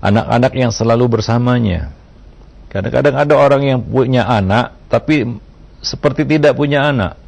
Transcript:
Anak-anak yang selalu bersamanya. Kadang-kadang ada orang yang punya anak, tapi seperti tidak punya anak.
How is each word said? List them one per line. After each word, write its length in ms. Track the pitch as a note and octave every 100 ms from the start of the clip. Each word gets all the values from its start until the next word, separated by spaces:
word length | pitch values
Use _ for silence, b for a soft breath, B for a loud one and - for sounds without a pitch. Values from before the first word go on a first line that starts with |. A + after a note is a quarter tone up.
Anak-anak 500 | G2 G#2 - A#2+ B2
yang 160 | B2 B2
selalu 480 | G#2 A#2 A#2 B2 A#2
bersamanya. 760 | G#2+ A#2 B2 B2 A2+ E2+ D2 - - - - - - - -
Kadang-kadang 440 | G2 F#2+ - C#3 C3+
ada 180 | D3 D3
orang 240 | C#3+ C#3
yang 160 | C#3 B2+
punya 480 | G#2 A#2 B2+ B2+ G#2
anak, 480 | A#2 F#2+ G#2+ B2 - -
tapi 480 | A#2 - D3+ A#2 G#2+ - - - -
seperti 480 | - - D3 C#3 C#3+
tidak 300 | D#3 D3 C3+
punya 300 | D3 C#3+ C#3+
anak. 240 | C3+ F#2 -